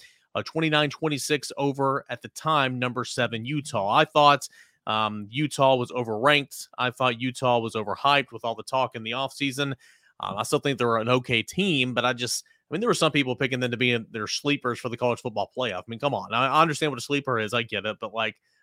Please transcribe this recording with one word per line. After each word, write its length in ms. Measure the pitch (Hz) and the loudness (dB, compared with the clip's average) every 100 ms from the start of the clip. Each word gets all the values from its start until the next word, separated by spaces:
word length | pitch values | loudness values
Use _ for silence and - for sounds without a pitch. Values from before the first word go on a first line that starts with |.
| - _ _ | -16 _ _
Uh, 80 | - | -8
twenty-nine 460 | 104 160 160 151 147 | -6 -2 0 2 0
twenty-six 600 | - 156 143 - 147 - - | 0 -4 -2 -2 -2 -4 -2
over, 480 | 143 135 135 135 - | -2 0 0 -2 -4
at 100 | 123 | -10
the 80 | 120 | -12
time, 500 | - 156 156 131 127 | -6 0 2 2 0
number 240 | 127 123 | -4 -4
seven 440 | 117 - 120 113 117 | -6 0 -2 -2 -6
Utah. 420 | 151 139 110 98 | -6 -4 -2 2
I 160 | 123 | 4
thought, 420 | 156 151 147 143 - - - _ - | 4 6 6 6 2 -18 -20 _ -2
um, 400 | 110 107 107 104 | 0 0 -2 -8
Utah 460 | 120 151 - 135 131 | -4 -2 4 4 4
was 140 | 120 | 2
overranked. 800 | 127 117 107 131 147 139 - - - | -4 -4 2 4 4 2 -12 -14 -4
I 140 | 123 | -4
thought 280 | - 127 117 | 2 0 0
Utah 420 | 127 127 127 120 | -4 -2 2 2
was 140 | 113 | 0
overhyped 560 | 110 101 98 139 143 135 | -4 -4 0 2 2 2
with 140 | 113 | -6
all 100 | 117 | -6
the 80 | 110 | -6
talk 320 | 104 131 123 | -4 -2 -2
in 100 | 123 | -4
the 80 | 110 | -8
offseason. 600 | 123 135 - 143 127 143 135 _ _ _ - | -6 -6 -4 -4 -2 -4 -4 _ _ _ -10
Um, 160 | 98 98 | -6 -4
I 60 | |
still 160 | 117 147 | 0 0
think 180 | 143 127 | 0 0
they're 220 | 120 113 | 2 2
an 100 | 113 | 2
okay 340 | 127 127 120 | 2 2 0
team, 520 | 107 - 196 147 127 | 0 0 0 2 0
but 120 | 120 120 | 0 0
I 80 | |
just, 300 | 123 123 - - | 0 -4 -6 -8
I 280 | _ - | _ -8
mean, 60 | 156 | -4
there 80 | 233 | 0
were 60 | |
some 180 | 175 160 | 2 2
people 240 | 147 127 123 | 2 -2 -2
picking 240 | 135 127 | -2 -2
them 120 | 123 | -2
to 40 | 117 | 0
be 160 | 123 | 2
in 140 | 120 110 | 2 -2
their 160 | 113 104 | -8 -6
sleepers 520 | - 147 143 127 117 | -4 0 0 -2 -4
for 100 | 123 | -6
the 80 | 120 | -2
college 240 | 123 117 | 0 0
football 300 | 123 107 98 | -4 -4 -4
playoff. 260 | - 123 90 | -2 -4 -4
I 40 | 90 | -8
mean, 100 | 113 | -4
come 160 | 143 | -2
on. 180 | 117 95 | -2 -2
I, 140 | 113 131 | 0 2
I 160 | 143 | 4
understand 300 | 165 147 156 | 4 2 -2
what 60 | 127 | -4
a 40 | |
sleeper 360 | - 143 139 120 | -4 -2 0 -2
is. 140 | 107 | 0
I 100 | 117 | -2
get 220 | 117 107 | -2 -4
it, 140 | 101 104 | -4 -6
but, 140 | 110 | -8
like, 220 | 110 110 - _ _ | -4 -4 -6 _ _